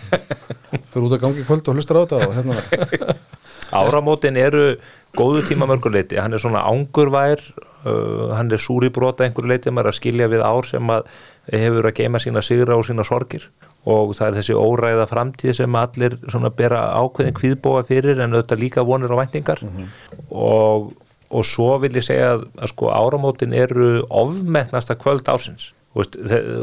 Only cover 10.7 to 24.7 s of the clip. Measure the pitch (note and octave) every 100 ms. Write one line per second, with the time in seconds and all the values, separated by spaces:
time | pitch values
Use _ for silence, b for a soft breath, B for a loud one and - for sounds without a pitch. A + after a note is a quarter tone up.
10.7 | B2+ A#2+ A2+ - B B B - A2 A2+
11.7 | A#2 A2 - A#2+ A#2+ A#2+ A2 - A#2+ B2
12.7 | A#2 A2+ A#2 G#2 B2 C3 - - _ b
13.7 | b - A2 G#2+ G2+ G#2+ G#2 G2+ G#2+ G#2+
14.7 | A#2 A#2 A2+ A2 A#2 B2+ C3 C3 A#2 B2+
15.7 | A#2+ A#2+ B2 B2 B2 B2 A#2 A#2 - A#2+
16.7 | A#2+ A2 A2 B2+ - C3 B2+ C3 C3+ C3+
17.7 | C3+ A#2+ C3 C#3 C3 A#2 A#2 A#2 A2 B2
18.7 | C3 B2 C3 B2 B2 C3 D3+ C#3+ - G#2+
19.7 | F2+ F#2+ B B - D3+ - A2 A2 G#2+
20.7 | G#2+ G#2+ - _ _ - A#2+ A2 - A#2+
21.7 | C3+ C3+ B2 A#2 C3 B2+ A#2 - - A#2+
22.7 | - A2+ G#2+ A2+ C#3+ C#3 C3 A#2+ B2 B2+
23.7 | B2 A#2+ A#2 A2+ - B2 F#3 F3+ D#3 A#2+